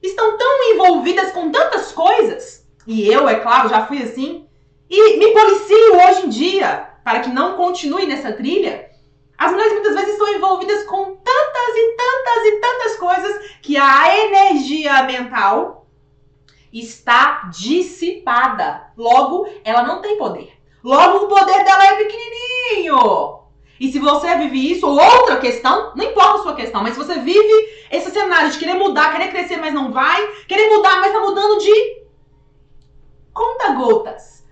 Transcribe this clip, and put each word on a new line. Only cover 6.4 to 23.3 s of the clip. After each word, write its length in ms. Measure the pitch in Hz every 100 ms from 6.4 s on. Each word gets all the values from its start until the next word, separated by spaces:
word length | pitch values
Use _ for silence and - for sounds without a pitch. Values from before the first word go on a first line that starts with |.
| 339 392 277 - - _
para 160 | 240 233
que 100 | 254
não 260 | 254 349 381
continue 500 | 349 359 285 359 349
nessa 260 | 269 247
trilha. 580 | 208 247 403 359 - - _ _ _ _ -
As 160 | 320
mulheres 200 | 381 440
muitas 220 | 415 415
vezes 180 | 339 415
estão 220 | 415 415
envolvidas 500 | 403 381 370 370 415
com 320 | - 381 392 392
tantas 600 | - 554 605 554 480 440
e 200 | 453 466
tantas 500 | 494 523 494 466 427
e 100 | 415
tantas 360 | 480 494 453 -
coisas 540 | 349 370 403 415 - -
que 140 | - 285
a 420 | 277 277 339 403 440
energia 760 | 392 392 285 254 311 294 262
mental 800 | 262 254 247 233 196 190 180 - _ _ _ _ _ _ _ _ _
está 760 | 226 233 - - 240 285 277 180
dissipada. 1400 | 175 208 339 359 - 339 - - 240 262 - - - - -
Logo, 520 | 233 254 285 359 415 -
ela 180 | 220 240
não 180 | 254 -
tem 160 | 415 415
poder. 360 | 214 170 - _ _ _
Logo, 420 | 247 285 370 403
o 40 | 403
poder 360 | 403 381 392
dela 220 | 392 381 392
é 100 | 415
pequenininho. 1400 | 427 440 453 466 494 494 480 392 330 269 220 - -